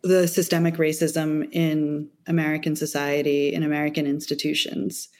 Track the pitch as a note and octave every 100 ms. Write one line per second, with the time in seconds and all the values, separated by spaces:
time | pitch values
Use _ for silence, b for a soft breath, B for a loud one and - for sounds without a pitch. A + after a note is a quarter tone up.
0 | F3+ F#3 F3 F3+ F3 E3 E3+ E3 D#3 D#3
1 | D#3+ D#3+ D#3 D#3 D3+ E3+ E3 D#3 D3+ D3
2 | D3+ _ - E3+ D3+ D#3 D#3 D3+ D3+ C#3+
3 | C#3+ C#3+ C#3+ C#3+ C#3+ - D3+ D3 D3+ D3+
4 | D3 C#3+ - D3 D3+ D3 - - G2 -
5 | -